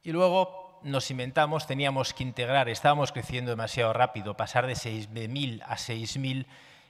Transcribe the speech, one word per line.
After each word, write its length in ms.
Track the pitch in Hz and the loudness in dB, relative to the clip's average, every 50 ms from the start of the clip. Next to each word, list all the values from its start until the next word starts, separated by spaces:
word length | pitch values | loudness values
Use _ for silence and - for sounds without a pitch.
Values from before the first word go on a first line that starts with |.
| _ | _
Y 100 | 170 160 | -2 2
luego 680 | 170 185 185 175 190 185 185 - - - - - - - | 4 4 6 6 6 4 2 0 -14 -16 -18 -20 -14 -8
nos 280 | 143 139 135 - - | -2 -2 -2 -2 -2
inventamos, 560 | 135 127 123 131 131 160 151 147 156 151 - | -4 -4 -4 0 4 4 4 4 2 -2 -2
teníamos 460 | - 135 135 143 139 135 135 127 - - | -4 -2 0 0 0 2 0 -2 -2 -2
que 100 | - 131 | -4 -6
integrar, 460 | 127 117 - 123 120 131 139 131 120 | -6 -2 -2 0 2 4 4 4 4
estábamos 440 | 113 - - 147 147 147 143 - - | 0 4 4 4 6 6 2 -2 -2
creciendo 380 | 127 117 - 123 127 123 123 | -6 -8 -6 -6 -4 -2 -2
demasiado 420 | 120 113 113 110 - 127 117 113 113 | -2 -2 -4 -4 0 2 2 2 4
rápido, 440 | 117 123 123 - 113 98 104 101 | 4 4 2 2 -6 -6 -6 -4
pasar 300 | - 110 - - 127 123 | -4 -4 0 0 0 0
de 80 | 127 123 | 0 -2
seis 340 | - - 117 110 110 107 104 | -4 -4 -6 -6 -6 -8 -8
mil 540 | 110 117 113 107 127 143 143 131 117 107 - | -8 -8 -8 -6 -4 -4 -4 -4 -6 -8 -8
a 120 | - 117 - | -8 -8 -8
seis 400 | - - 117 113 113 107 - 139 | -6 -6 -6 -6 -4 -4 -4 -4
mil, 280 | 135 131 131 135 127 _ - - - - - - _ | -2 -2 -2 -2 -4 _ -12 -20 -20 -20 -20 -20 _